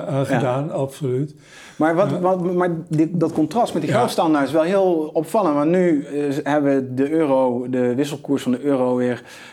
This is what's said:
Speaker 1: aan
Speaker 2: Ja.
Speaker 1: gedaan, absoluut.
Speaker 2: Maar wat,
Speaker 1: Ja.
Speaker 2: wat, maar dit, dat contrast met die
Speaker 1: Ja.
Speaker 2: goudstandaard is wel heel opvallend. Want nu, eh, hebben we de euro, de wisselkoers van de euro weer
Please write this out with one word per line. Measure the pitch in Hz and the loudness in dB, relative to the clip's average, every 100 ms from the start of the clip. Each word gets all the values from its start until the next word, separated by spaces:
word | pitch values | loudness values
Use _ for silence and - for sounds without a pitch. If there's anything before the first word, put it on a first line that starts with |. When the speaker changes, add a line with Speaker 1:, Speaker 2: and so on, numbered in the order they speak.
| - | -2
Speaker 1:
aan | 135 | -2
Speaker 2:
Ja. | |
Speaker 1:
gedaan, | 135 131 - 127 151 | 0 0 0 -2 -4
absoluut. | 180 135 - 139 127 151 - - - - - | -4 -6 -4 -4 -2 -4 -8 -20 -20 -20 -2
Speaker 2:
Maar | 156 165 | 0 2
wat, | 202 | 0
Speaker 1:
Ja. | 180 | 0
Speaker 2:
wat, | 180 185 175 | 0 0 0
maar | 180 175 165 - | 0 0 -2 -2
dit, | 151 160 175 | 0 0 0
dat | 160 | -2
contrast | 160 151 233 226 | 0 0 0 0
met | 175 | -2
die | 151 | 0
Speaker 1:
Ja. | 127 | 0
Speaker 2:
goudstandaard | 220 - 170 151 135 | 2 0 2 2 2
is | |
wel | 156 | 2
heel | 160 196 190 170 156 | 2 2 2 2 -2
opvallend. | 160 156 226 185 147 | -4 -2 0 2 2
Want | 151 | 2
nu, | 180 180 151 | 2 2 2
eh, | 139 143 143 139 | -2 -4 -2 -2
hebben | 143 151 139 139 | 0 0 2 0
we | 123 | 0
de | 127 139 | -2 0
euro, | 160 156 131 131 123 127 | 0 2 2 2 0 -2
de | 127 123 123 | 0 0 0
wisselkoers | 147 147 - 139 | -2 -6 -4 -2
van | - | -2
de | 123 | -2
euro | 143 135 127 123 | 0 0 2 0
weer | 123 117 - - - | 0 -4 -8 -20 -20